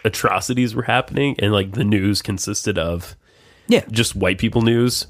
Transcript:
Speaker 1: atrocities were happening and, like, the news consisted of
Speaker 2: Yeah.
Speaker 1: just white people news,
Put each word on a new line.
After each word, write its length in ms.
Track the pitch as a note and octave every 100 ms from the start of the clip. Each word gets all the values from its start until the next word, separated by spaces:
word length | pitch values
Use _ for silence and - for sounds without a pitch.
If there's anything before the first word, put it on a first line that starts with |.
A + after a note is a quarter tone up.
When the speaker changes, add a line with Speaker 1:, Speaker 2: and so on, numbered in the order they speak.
| A2+
Speaker 1:
atrocities 680 | - A2 F#2+ - B2 B2 A#2+
were 80 |
happening 520 | A2+ B2 - C#3 C#3+ -
and, 120 | G#2
like, 220 | G2+ G2
the 100 | G2+
news 380 | G3 G#2 G2 G2+
consisted 560 | - G2 - G#2 - F2+
of 380 | E2 F2 - - _ _ - _ -
Speaker 2:
Yeah. 140 | A#3+ -
Speaker 1:
just 240 | A2+ A#2 G2
white 220 | F#2 F#2+
people 240 | A2+ A#2+
news, 460 | A2+ A#2 A#2+ -